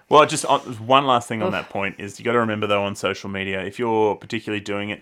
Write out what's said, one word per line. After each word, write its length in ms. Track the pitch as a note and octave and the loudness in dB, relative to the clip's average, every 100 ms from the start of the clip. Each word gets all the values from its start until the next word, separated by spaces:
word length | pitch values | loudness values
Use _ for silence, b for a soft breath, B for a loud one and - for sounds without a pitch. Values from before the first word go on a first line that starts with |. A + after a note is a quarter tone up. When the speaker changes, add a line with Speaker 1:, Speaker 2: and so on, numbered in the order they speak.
| _ | _
Speaker 1:
Well, 180 | C#3+ C#3+ | 6 6
just 180 | D#3 - | 2 0
on, 140 | C3+ | 0
one 460 | - A#2 A2 C3 C#3+ | 0 -12 2 4 4
last 200 | A#2+ - | 2 0
thing 140 | A2+ | -4
on 60 | G#2+ | -2
Speaker 2:
Oof. 60 | |
Speaker 1:
that 160 | F#2+ - | -4 -4
point 260 | G2+ G2 G2 | -4 -4 -6
is 220 | G2+ - | -12 -6
you 40 | |
gotta 160 | A#2 A#2+ | 0 0
remember, 280 | A2+ G#2+ G#2 | 2 -2 0
though, 160 | G2+ | 0
on 120 | G2+ G2+ | 0 -2
social 340 | G2 G2 G2 | -4 -4 -6
media, 320 | G2 G2 F#2+ F#2 | -6 -4 -4 -6
if 140 | G2 | -4
you're 360 | A#2+ A2+ G#2+ F#2+ | 0 2 2 0
particularly 480 | - A#2 A2 G#2 | -6 -8 -6 -6
doing 280 | G2+ G2+ G#2 | -4 -6 -6
it 100 | G#2+ | -8